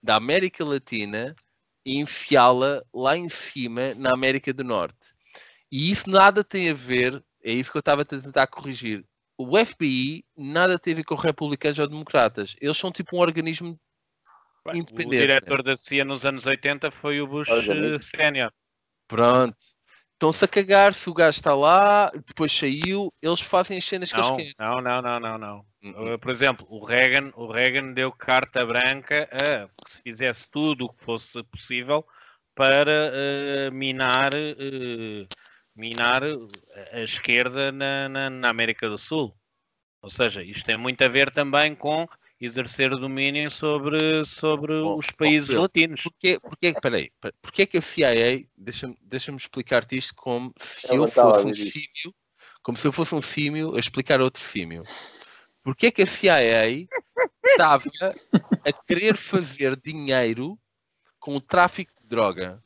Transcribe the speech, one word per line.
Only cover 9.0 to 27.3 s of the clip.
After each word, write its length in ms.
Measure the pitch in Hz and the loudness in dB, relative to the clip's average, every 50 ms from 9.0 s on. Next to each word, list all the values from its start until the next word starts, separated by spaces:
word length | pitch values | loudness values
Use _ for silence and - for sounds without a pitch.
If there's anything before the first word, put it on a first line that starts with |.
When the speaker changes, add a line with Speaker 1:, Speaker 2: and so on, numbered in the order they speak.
| 92 _ _ _ _ _ _ - | -10 _ _ _ _ _ _ -12
Speaker 1:
O 180 | 131 123 147 208 | -6 2 2 2
F 160 | 233 220 - _ | 2 2 -2 _
B 80 | 165 | -4
I 380 | 143 131 127 127 139 156 165 - _ _ | -2 0 -2 -2 -4 -6 -10 -14 _ _
nada 420 | - 143 135 147 165 180 185 185 170 | -16 -12 -6 0 0 2 2 0 0
tem 140 | _ 175 160 | _ -4 -4
a 40 | |
ver 80 | 160 151 | -4 -4
com 100 | - 165 | -6 -6
republicanos 640 | 139 - 165 147 - 160 147 143 - - 147 147 147 | -2 -2 -2 -2 -2 -4 -6 -6 -2 -2 -4 -2 -2
ou 100 | 151 143 | -4 -4
democratas. 680 | 151 151 156 - - 147 120 110 113 - 101 95 - _ | -4 -12 -14 0 2 2 2 2 0 -4 -10 -10 -10 _
Eles 160 | - 143 151 | -4 -4 -4
são 160 | - - 185 175 | -4 -4 -6 -8
tipo 240 | - 180 - - | -8 -10 -6 0
um 40 | 175 | 2
organismo 580 | 175 170 160 165 160 165 160 156 175 170 170 160 _ _ _ _ _ _ _ _ _ _ _ _ _ _ _ _ _ | 2 2 2 -2 -6 -6 -6 -8 -10 -12 -14 _ _ _ _ _ _ _ _ _ _ _ _ _ _ _ _ _ _
Speaker 2:
Bem, 140 | - 160 170 | -8 -8 -8
Speaker 1:
independente. 280 | 170 - 110 113 165 - 135 | -8 -8 -10 -10 -6 -2 2
Speaker 2:
o 40 | 123 | 2
diretor 420 | 139 135 135 135 - - 139 135 127 | 4 4 4 2 2 0 -4 -2 0
da 140 | 131 135 | -2 -4
cia 280 | 123 - - 139 139 139 | -4 -4 -4 -2 -2 -2
nos 200 | 139 139 135 117 | -2 -4 -4 -4
anos 220 | 139 135 131 117 | -4 -4 -2 -2
oitenta 440 | 131 135 131 - 143 143 143 - 151 | -2 -2 0 0 -4 -4 -2 -4 -8
foi 300 | - - - 147 147 143 | -8 -6 -6 -4 -4 -4
o 60 | 147 | -4
Bush, 220 | 135 139 147 151 - | -4 -6 -8 -2 0
Speaker 3:
Organismo. 480 | 117 117 113 104 98 95 101 - 151 | 0 0 2 0 0 0 0 -2 -2
Speaker 2:
eh, 20 | 147 | -4
sénior. 540 | - - - - 156 151 143 135 123 110 _ _ _ _ _ _ _ _ _ _ _ _ | -8 -10 -2 0 0 2 2 0 -4 -4 _ _ _ _ _ _ _ _ _ _ _ _
Speaker 1:
Pronto. 480 | 113 110 117 120 123 127 127 120 104 _ _ - _ _ _ _ _ _ _ _ _ | 0 4 6 6 6 6 4 2 0 _ _ -20 _ _ _ _ _ _ _ _ _
Estão-se 320 | _ 175 156 160 - - | _ 0 0 4 4 2
a 40 | 180 | 2
cagar 460 | - 208 196 190 202 196 196 202 190 | 4 0 2 6 8 8 8 8 6
se 160 | - - 185 | 2 -8 -6
o 40 | 165 | 2
gajo 220 | 170 165 160 147 | 4 4 4 4
está 160 | - - 165 143 | 2 2 2 2
lá, 560 | 139 143 151 175 190 202 202 208 208 208 - | 4 6 6 6 8 6 6 6 4 4 2
depois 420 | - 151 139 _ - - 165 151 - | -2 -8 -16 _ -6 -4 -2 -2 0
saiu, 600 | - - 139 135 147 160 180 190 202 202 180 _ _ | 0 0 -2 -2 -2 -2 -2 -2 -2 -4 -6 _ _
eles 200 | - 156 170 170 | -2 -2 -2 -2
fazem 380 | - - - 180 185 - 202 180 | -4 0 0 0 2 0 -4 -6
as 60 | 175 | -6
cenas 280 | - 202 190 180 170 - | -6 -6 -6 -6 -4 -2
que 60 | 113 | 0
Speaker 2:
Não, 40 | 113 123 | 0 0
Speaker 1:
eles 80 | 131 | 0
querem. 180 | 131 160 143 139 | -2 -6 -10 -10
Speaker 2:
não, 240 | _ 110 110 123 127 | _ -6 -4 -4 -2
não, 220 | 127 123 123 127 123 | -2 -2 -2 -2 -2
não, 160 | 123 120 120 | -4 -6 -4
não, 200 | 117 113 110 110 | -6 -8 -10 -10
não. 280 | 110 104 104 104 104 _ _ _ _ | -12 -14 -14 -16 -20 _ _ _ _
Speaker 1:
Uhum. 300 | 101 92 101 110 113 117 | -18 -14 -10 -8 -6 -8
Speaker 2:
Eh, 60 | 110 | -6
por 120 | - 123 | -4 -6
exemplo, 340 | 127 117 135 139 127 - - _ | -2 2 2 0 0 0 -8 _
o 140 | 110 107 104 | -18 -16 -6
Reagan, 480 | 110 117 123 127 131 127 139 139 139 | -2 2 4 4 4 4 2 -2 -2